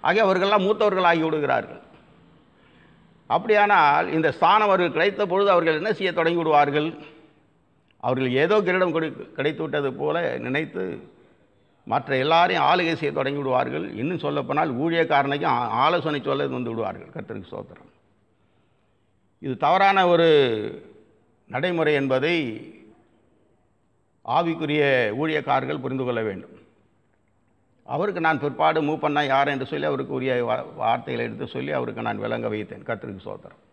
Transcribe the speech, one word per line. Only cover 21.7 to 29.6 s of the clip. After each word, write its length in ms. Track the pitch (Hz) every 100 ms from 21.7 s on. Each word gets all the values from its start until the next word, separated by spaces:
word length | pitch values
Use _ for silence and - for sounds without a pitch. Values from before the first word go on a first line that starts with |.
| 175 156
என்பதை 420 | 147 135 131 147 170 131 110 - - - _ _ _ _ _ _ _ _ _ _ _ _ _ -
ஆவிக்குரிய 580 | 139 170 160 156 147 143 131 110 117
ஊழியக்காரர்கள் 600 | 160 151 143 135 131 151
புரிந்து 240 | 123 131
கொள்ள 180 | 127 117
வேண்டும். 320 | 110 95 - - _ _ _ _ _ _ _ _ _ _ _ _
அவருக்கு 380 | - 151 202 180
நான் 180 | 165 147
பிற்பாடு 420 | 147 135 156 160
மூப்பன்னா 440 | 147 156 151 147 143
யார் 220 | 135 143
என்று 180 | 139